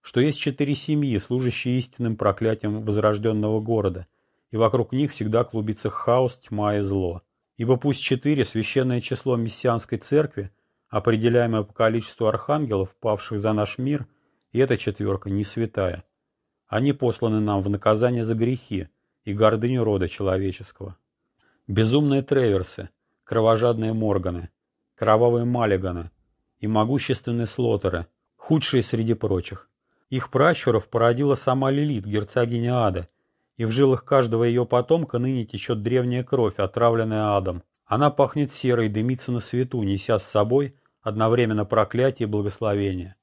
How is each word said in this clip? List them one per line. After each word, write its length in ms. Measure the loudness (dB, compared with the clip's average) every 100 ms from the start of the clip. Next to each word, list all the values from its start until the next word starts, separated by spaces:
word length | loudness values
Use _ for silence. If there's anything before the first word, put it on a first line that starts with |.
Что 180 | -2 0
есть 200 | 2 0
четыре 360 | -4 -2 -2
семьи, 420 | -2 0 0 0 -2
служащие 600 | -2 -2 0 -2 -2 -2
истинным 400 | -4 -4 -4 0
проклятием 680 | 0 2 -2 -2 -4 -4
возрождённого 760 | -2 2 2 2 0 0 0 -2
города, 460 | 0 0 0 -4 -14 _ _ _ _
и 60 | 2
вокруг 340 | 2 2 -2
них 220 | -2 -4
всегда 320 | -4 0 0
клубится 440 | 0 -4 -4 -4 -6
хаос, 480 | -4 2 2 2 -4
тьма 400 | -10 -2 0 0
и 40 |
зло. 400 | 0 -2 -2 -6 _ _ _
Ибо 220 | -6 0 2
пусть 240 | 2 -2
четыре — 420 | -2 0 0 0
священное 540 | 0 -2 0 0 0 -2
число 360 | -4 -4 -2 -2
мессианской 600 | -2 -2 0 0 -2 -8
церкви, 540 | 0 0 0 -6 -10 _ _ _ _
определяемое 760 | -2 0 2 4 2 2 0
по 100 | -4
количеству 540 | 0 0 0 -6 -2 0
архангелов, 680 | 0 -2 -2 0 -2 -2 _
павших 400 | -2 -2 -4 -4
за 140 | -2
наш 240 | 0 -2 -4
мир, 280 | -4 -4 -6 _ _ _ _
и 80 | 0
эта 180 | 2 2
четвёрка 520 | -2 -4 -4 -4 -2
не 140 | -4
святая. 580 | -4 -4 -4 -2 -2 -4 -14 _ _ _ _ _ _
Они 240 | 0 0
посланы 480 | 0 -2 0 0 0
нам 220 | 0 -2
в 80 | -2
наказание 560 | 0 2 2 2 0
за 100 | -2
грехи 540 | 0 0 -2 -6 -8 -8 _ _ _
и 100 | -8
гордыню 520 | 2 4 4 0 0
рода 240 | 0 0 -2
человеческого. 880 | -2 -2 0 -2 -6 -16 _ -18 -18 _ _ _ _ _ _
Безумные 580 | -2 2 4 4 4 0
Треверсы, 680 | 2 2 4 2 -2 -10 -14 _ _ _
кровожадные 680 | -4 2 4 4 2 2 -2
Морганы, 560 | 0 0 0 -2 -6 -10 _ _ _ _
кровавые 500 | _ 2 4 4 4
Маллиганы 680 | 0 0 2 0 -2 -6 -10 _ _ _ _ _
и 80 | -2
могущественные 800 | 0 2 0 -2 -4 -2 -4 -4
Слоттеры, 600 | -2 0 0 0 -4 -8 _ _
худшие 480 | _ 0 0 2 0
среди 300 | 0 -2 0
прочих. 560 | -2 0 -2 -4 -16 _ _ _ _ _
Их 200 | -6 -2
пращуров 600 | 2 2 4 2 0 0
породила 440 | 2 2 2 0
сама 380 | 0 0 0 0
Лилит, 340 | 0 0 -2
герцогиня 800 | -2 -4 -2 -2 -2 -2 0 2
Ада, 240 | 2 0 -8 _ _ _ _ -6
и 80 |
в 60 | -2
жилах 340 | 2 4 2
каждого 380 | 2 2 2 2
её 200 | 2 2
потомка 520 | 2 0 2 0 0 -4
ныне 280 | -2 -4
течёт 360 | -6 -8 -6 -4
древняя 420 | 0 0 0 -4
кровь, 360 | -2 0 0 0
отравленная 760 | -4 2 2 2 0 0 0
адом. 280 | 0 0 -8 _ _
Она 260 | _ 2 2
пахнет 400 | 2 0 0 -4
серой, 380 | -2 0 0 0
дымится 420 | 0 -2 -4 -4
на 80 | -6
свету, 420 | -4 -4 -2 -2
неся 380 | -2 -2 0 0
с 60 |
собой 500 | 2 0 2 2 0 _ _ _
одновременно 640 | -8 0 2 4 2 0
проклятие 640 | 2 2 2 2 0 0 -4
и 20 |
благословение. 840 | -2 -4 -4 -2 0 -2 -4 -10 -16